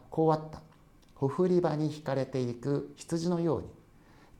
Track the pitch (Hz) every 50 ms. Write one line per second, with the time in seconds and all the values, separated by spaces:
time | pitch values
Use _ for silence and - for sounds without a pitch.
0 | - - - - 160 160 160 156 156 - - - - - - - - - - -
1 | - - - - 139 135 135 - 185 185 180 175 175 165 151 151 156 156 151 -
2 | - - 135 135 131 - - 135 127 123 120 117 - 139 143 139 143 - - -
3 | - - 165 170 165 175 175 170 170 170 143 101 85 - - - - - - -
4 | - - - - - - - -